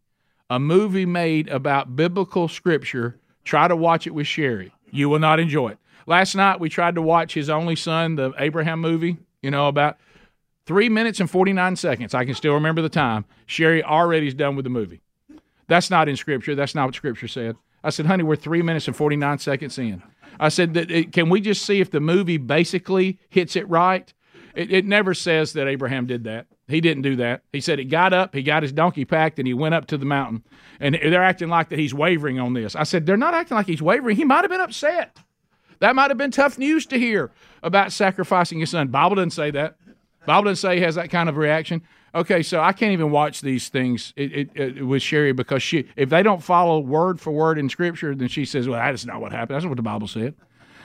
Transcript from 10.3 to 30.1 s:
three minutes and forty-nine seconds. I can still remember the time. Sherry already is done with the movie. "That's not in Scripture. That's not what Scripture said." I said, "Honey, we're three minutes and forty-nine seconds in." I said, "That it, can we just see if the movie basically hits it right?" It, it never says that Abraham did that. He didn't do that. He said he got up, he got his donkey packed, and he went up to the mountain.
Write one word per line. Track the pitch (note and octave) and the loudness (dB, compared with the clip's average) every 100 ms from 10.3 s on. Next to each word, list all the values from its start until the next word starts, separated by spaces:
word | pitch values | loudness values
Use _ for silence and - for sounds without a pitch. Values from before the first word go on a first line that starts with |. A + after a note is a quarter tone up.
| _ _ _ - | _ _ _ -2
three | F#3 A#3 | 2 4
minutes | G#3+ A3+ G3+ | 2 0 -2
and | F3 | 0
forty-nine | F3+ F#3+ F#3+ F#3 F#3 | 2 2 2 0 0
seconds. | E3+ A#2 A2+ | -2 -2 -2
I | B2+ | -2
can | B2+ | -2
still | B2 D#3 | -2 0
remember | D3 D#3 D#3+ | 2 2 0
the | D#3+ | 0
time. | E3+ C3 A2 G#2 _ - | 0 0 -2 -6 _ -10
Sherry | - D#3+ E3 | 0 2 2
already | D3+ D#3 E3+ D#3+ D3 | 2 2 4 2 0
is | |
done | C3 C#3+ C#3 | -2 -2 -2
with | |
the | C3 | -4
movie. | B2 G2 - _ _ _ - _ _ - | -4 -6 -10 _ _ _ -20 _ _ 2
"That's | E3+ - | 2 4
not | F3 D3+ | 2 2
in | C3+ | 0
Scripture. | - C3+ D3+ C#3+ | -4 -4 -2 -2
That's | C#3 | -2
not | D#3 C3 | -2 -2
what | - | -2
Scripture | D3 A2+ A#2+ | -6 -6 -8
said." | C3+ A2+ A2+ _ _ | -8 -6 -8 _ _
I | D#3 | -6
said, | - D#3+ | -2 0
"Honey, | F#3+ | 2
we're | D#3+ | 2
three | D3+ D3+ E3+ | 0 0 0
minutes | E3+ D#3+ - | 0 -2 -4
and | B2 | -2
forty-nine | D3+ D3 C#3+ C#3+ | 0 0 0 -2
seconds | - C3+ C3 C3+ | -2 -4 -6 -6
in." | A#2 F#2 - _ - - | -6 -6 -12 _ -20 -2
I | D3+ | 0
said, | E3+ E3+ | 2 2
"That | E3 E3 | 0 0
it, | E3 E3 | 0 0
can | E3+ E3 | 0 2
we | G3 | 2
just | G#3 F#3+ | 2 -2
see | - G3+ | 0 0
if | F3+ | 0
the | D3 | 0
movie | D3+ F#3 F3 D#3+ | 2 2 0 -2
basically | B2 D3+ E3+ F#3 F#3+ F#3+ F#3 F#3 _ | 0 0 0 -2 -2 0 0 -4 _
hits | F#3 E3+ | 0 0
it | F3+ - | -2 0
right?" | E3 F3+ F#3 - _ _ - - - | 2 2 2 -4 _ _ -20 -14 -8
It, | E3 | 0
it | F#3+ | 0
never | G3 G#3 F#3+ | 2 2 2
says | F3+ F3+ D#3+ D3+ | 0 0 0 0
that | D#3 C#3 | -2 -2
Abraham | C3+ B2+ C3+ B2 | -2 -2 -2 -4
did | B2 | -6
that. | A2+ A2+ - _ - | -6 -10 -14 _ -4
He | D#3 | 0
didn't | E3 C#3+ | 0 0
do | C#3 B2+ | 0 0
that. | A#2+ B2+ - | -2 -4 -8
He | C#3+ | -8
said | E3+ C#3+ | -4 -4
he | |
got | C3 D#3 F#3 | -2 2 2
up, | F#3 F#3 | 2 0
he | C#3 | -2
got | C3+ D#3 | -2 0
his | D3 | 0
donkey | D3 F3 D3+ | 0 0 0
packed, | B2+ D#3+ D#3+ D3+ | 0 2 2 0
and | B2+ | -2
he | |
went | B2 D#3 | -2 0
up | E3 - | 0 -2
to | D3 | -6
the | |
mountain. | C#3+ | -2